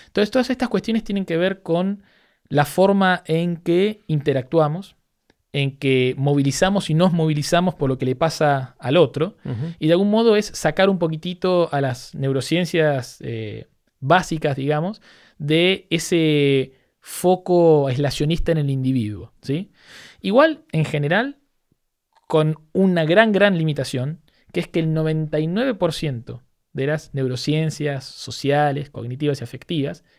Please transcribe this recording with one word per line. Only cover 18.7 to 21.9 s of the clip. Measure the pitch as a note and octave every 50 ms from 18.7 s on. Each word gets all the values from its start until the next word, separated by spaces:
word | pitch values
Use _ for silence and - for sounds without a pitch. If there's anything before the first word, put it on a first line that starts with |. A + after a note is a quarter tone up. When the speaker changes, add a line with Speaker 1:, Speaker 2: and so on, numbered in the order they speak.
| C3+ C3+ C3 C3 C3 B2+ A2 G#2 G#2 F2+ - - _ _
Speaker 1:
¿sí? | - - C3+ D#3+ G3+ - _ _ _ - - - - - - _
Igual, | - F#3+ G3+ B3+ D4+ D#4+ D4+ D#4 _ _
en | - D#3+ D#3
general, | - - D3 D3 C#3+ E3+ G#3 B3 C#4 C#4+ _ _ _ _ _ _ _ _ _ _ _